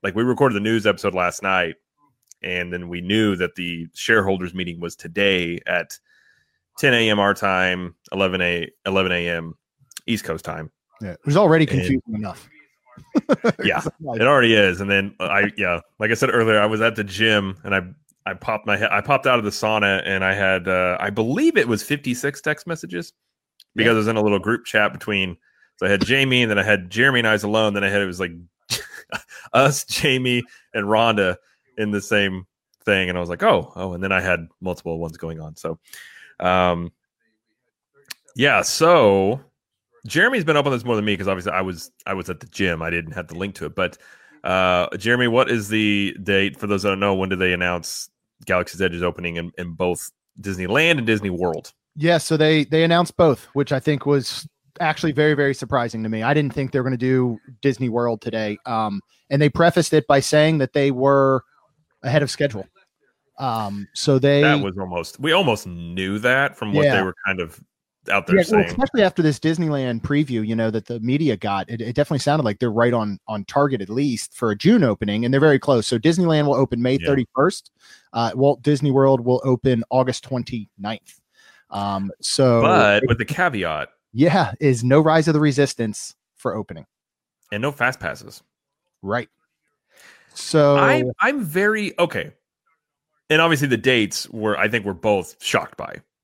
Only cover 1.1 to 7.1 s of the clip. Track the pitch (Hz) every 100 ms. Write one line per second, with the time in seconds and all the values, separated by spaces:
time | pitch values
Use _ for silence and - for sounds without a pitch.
1.1 | 90 87 - 98 92 85 80 _ _ _
2.1 | _ _ _ - 90 87 90 87 87 87
3.1 | 107 107 92 90 - 87 85 82 - -
4.1 | 113 98 95 90 92 87 85 85 - 85
5.1 | 82 101 95 85 87 - 87 82 - _
6.1 | _ _ _ _ _ _ - 143 120 113